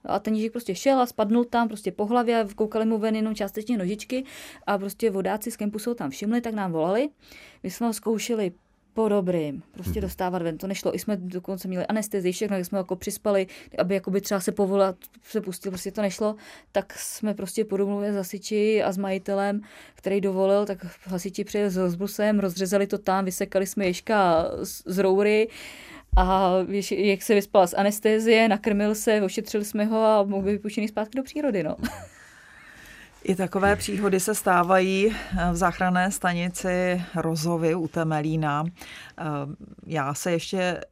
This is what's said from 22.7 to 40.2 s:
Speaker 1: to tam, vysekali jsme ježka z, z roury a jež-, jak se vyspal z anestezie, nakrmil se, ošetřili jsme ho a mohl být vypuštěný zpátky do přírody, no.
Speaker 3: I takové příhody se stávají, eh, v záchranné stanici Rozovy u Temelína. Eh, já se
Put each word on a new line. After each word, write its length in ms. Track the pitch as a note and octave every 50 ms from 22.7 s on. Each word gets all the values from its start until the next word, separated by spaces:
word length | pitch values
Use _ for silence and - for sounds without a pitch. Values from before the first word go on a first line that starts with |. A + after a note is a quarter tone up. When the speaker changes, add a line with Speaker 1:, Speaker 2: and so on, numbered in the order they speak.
| G3+ G3 G3+
Speaker 1:
to 120 | G3+ G#3 G3
tam, 260 | - F#3+ F#3 F#3+ G3
vysekali 420 | F#3 F3+ - G3 G3 - F#3+ G3
jsme 200 | F#3+ - G#3 G3+
ježka 580 | F3+ F3+ - _ - A3+ G#3 F#3+ F3 E3 D#3+ E3+ - - -
z, 200 | - - - - -
z 120 | - F3+ F#3+
roury 500 | G3 F#3 F#3 G3 G#3 G#3 G#3+ G#3+ A3 A#3 - - - - - - - - - - - _ -
a 340 | F#3 F#3 F#3 F#3+ F#3+ G3 F3+ F3+ F#3 F#3 -
jež-, 240 | G3 G3+ F#3 - G#3 F3+ G3
jak 180 | G#3 G3 F#3+
se 120 | - - A3
vyspal 320 | G3+ G3 - - G#3 F3+
z 80 | F3 -
anestezie, 760 | - G3 G#3 G#3 G#3 - G#3+ A3 A3 A3 A3+ A3+ A3 A3+ A3+
nakrmil 460 | G3 G#3 - A3+ G#3 G3+ G#3 G#3 G#3+
se, 280 | G#3+ - A#3+ G#3+ G#3+
ošetřili 420 | G3+ F#3 - - G#3+ - - G#3+ G#3
jsme 200 | G#3 - G#3 G#3
ho 200 | A3 A3 A3 A3
a 180 | A3 A3 G#3+
mohl 200 | G3+ G3+ G3 G3
být 100 | F#3+ G3
vypuštěný 360 | G#3 G3 G#3 G#3+ - A#3 G#3 G#3+
zpátky 280 | - G#3 A3 G#3+ -
do 60 | C4
přírody, 400 | C4 - - D4+ D4 C#4 G3+ F#3
no. 140 | - G3+ - - - - - - - - - - - - - - - - - - - - - - - - - - - - - - -
Speaker 3:
I 100 | - F#3+
takové 420 | F3+ F#3+ F3+ - G3 F#3 G3+ G#3
příhody 440 | G3+ - - G3+ F#3+ G#3 G3+ F#3+ F#3
se 140 | F3+ A3 G#3+
stávají, 720 | - - G3+ F3+ F3 F3 F3 F#3+ F#3 F#3 F#3+ F#3+ F#3+ G3+ A3 G#3+ - - - F#3 F#3
eh, 140 | F3 F3
v 40 | E3+
záchranné 540 | E3+ F#3 F3 E3+ - F#3 F#3 F3 F3+ F3+ G3
stanici 920 | G3 - - F3+ F3 E3+ F3 F#3 F3+ - - F#3 F3+ F3+ F3+ F3+ F3+ F3+ F3 - -
Rozovy 600 | E3+ D#3+ E3 E3 D#3+ D3+ E3+ E3+ E3 E3 D#3+ E3
u 140 | F3+ D#3+ D#3+
Temelína. 760 | - E3+ E3 D#3+ D#3 D3+ D3+ D#3 D#3+ D#3+ D#3 D3 C#3+ D3 D#3 E3+ F3 - - - - - - - - -
Eh, 40 | E3 D#3 D3 C#3+ C#3 C#3 - _ - - - - -
já 280 | - D#3+ D3+ C3+ C#3 C#3+
se 180 | -